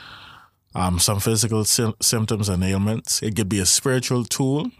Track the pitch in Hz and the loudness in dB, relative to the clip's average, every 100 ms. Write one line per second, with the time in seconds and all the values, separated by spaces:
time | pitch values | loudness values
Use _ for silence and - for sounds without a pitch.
0 | - - - - - _ _ - 90 87 | -20 -20 -20 -20 -20 _ _ -4 0 2
1 | - 101 113 110 110 110 104 - 113 110 | 0 0 0 0 2 0 2 2 0 0
2 | - 117 107 110 104 90 92 98 101 110 | 0 0 0 0 0 0 2 2 0 -2
3 | - - 110 110 101 101 92 - 139 131 | -2 -4 -2 -2 0 0 2 2 2 0
4 | 123 123 117 - 135 143 247 | 0 -2 -2 0 0 0 -4